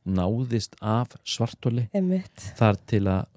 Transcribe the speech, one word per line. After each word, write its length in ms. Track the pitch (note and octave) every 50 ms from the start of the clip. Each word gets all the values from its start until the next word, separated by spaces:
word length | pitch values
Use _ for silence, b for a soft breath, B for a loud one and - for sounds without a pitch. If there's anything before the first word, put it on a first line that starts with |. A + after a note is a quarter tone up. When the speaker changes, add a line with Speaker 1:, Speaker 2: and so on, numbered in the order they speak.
| _
Speaker 1:
náðist 680 | F#2 F#2+ F#2 F2+ G2 A2+ A#2+ C3 A#2+ A#2 G#2 - - - -
af 340 | G#2 G#2+ A2 A#2+ B2 - - - _
svartholi. 640 | - - - A2+ - - - - B2 A#2 B2 A#2 - -
Speaker 2:
Einmitt. 420 | G3 F#3 F3+ F#3 F#3 - - - - - - -
Speaker 1:
Þar 180 | - A#2 G#2+ G2+ - -
til 180 | - A#2 G2+ G2+
að 200 | F#2+ F#2 F#2+ - - _